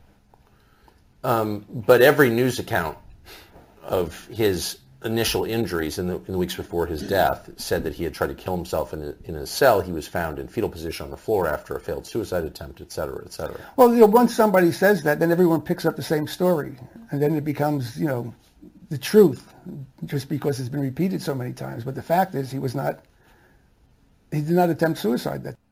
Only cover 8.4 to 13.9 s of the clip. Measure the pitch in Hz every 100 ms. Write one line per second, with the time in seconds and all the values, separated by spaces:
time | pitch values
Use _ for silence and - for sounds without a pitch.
8.4 | - 90 - 85 78 78 73 71 - 80
9.4 | 71 - 135 104 87 82 - 95 82 71
10.4 | 67 - 98 87 82 - 73 71 - 107
11.4 | 82 73 - 67 - 73 - 120 95 90
12.4 | 78 - 71 - - - 76 65 - -
13.4 | 78 - - - 240